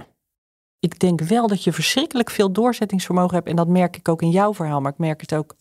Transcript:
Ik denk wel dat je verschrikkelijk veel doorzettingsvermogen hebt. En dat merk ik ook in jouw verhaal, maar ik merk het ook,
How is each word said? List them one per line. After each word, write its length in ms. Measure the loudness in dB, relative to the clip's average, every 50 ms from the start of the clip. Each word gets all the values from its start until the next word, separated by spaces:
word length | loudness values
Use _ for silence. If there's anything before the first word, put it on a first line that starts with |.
| -6 -16 _ _ _ _ _ _ _ _ _ _ _ _ _ _
Ik 200 | -4 -4 0 0
denk 220 | 2 2 2 0
wel 260 | 0 0 0 2 2 0
dat 160 | 0 0 0
je 100 | -2 -2
verschrikkelijk 560 | 0 -2 -2 0 0 -2 0 0 -2 -2 0
veel 220 | 0 0 0 2
doorzettingsvermogen 840 | 2 2 2 0 0 0 -2 -4 -2 -4 -2 0 0 2 2 2 0
hebt. 120 | -2 -2 0
En 60 | 0
dat 120 | 0 2 4
merk 280 | 4 4 2 2 -2 -4
ik 100 | -2 -2
ook 140 | 0 0
in 80 | 0 2
jouw 240 | 2 2 2 2 0
verhaal, 280 | -2 -4 -4 -2 -2
maar 100 | -2 -4
ik 60 | -4 -4
merk 240 | -2 -4 -4 -4
het 120 | -6 -4 -4
ook, 220 | -4 -4 -6 -12 _